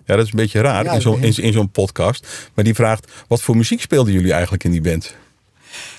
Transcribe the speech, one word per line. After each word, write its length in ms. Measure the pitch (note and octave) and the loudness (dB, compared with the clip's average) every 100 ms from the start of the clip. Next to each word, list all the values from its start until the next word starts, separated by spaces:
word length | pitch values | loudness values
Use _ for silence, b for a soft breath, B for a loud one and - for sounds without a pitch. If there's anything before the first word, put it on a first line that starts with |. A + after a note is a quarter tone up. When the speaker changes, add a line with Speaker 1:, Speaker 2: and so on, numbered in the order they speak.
| - | 0
Speaker 1:
Ja, 100 | G2+ | 0
dat 100 | A2 | 2
is 60 | |
een 60 | A2 | 0
beetje 240 | A2 G#2+ | 0 2
raar 220 | C3 G2+ | 2 0
Speaker 2:
Ja, 80 | - | 0
Speaker 1:
in 80 | - | 0
zo'n, 140 | A2 A2 | 2 2
Speaker 2:
ik 60 | |
ben 80 | A#2 G#2 | 0 0
Speaker 1:
in, 60 | |
in 100 | A2+ | 0
zo'n 160 | G#2+ G2+ | 0 0
podcast. 580 | - G2 - F2+ B2 B B B | 0 -2 -2 -2 -4 B B B
Maar 100 | - | -2
die 100 | G#2+ A2 | 0 2
vraagt, 360 | A2+ A2 - B - | 0 0 -6 B -4
wat 140 | A#2 | -2
voor 160 | - A2+ | 2 0
muziek 240 | A2+ A#3 | 0 -2
speelden 320 | - D3 A2+ | 0 0 2
jullie 180 | F#2+ F2+ | 2 2
eigenlijk 320 | E2 F2 G2 | 0 -2 -2
in 80 | F2+ | 0
die 100 | E2+ | 0
band? 340 | D#2+ E2+ - - _ _ _ B B B B | 0 -2 -6 -14 _ _ _ B B B B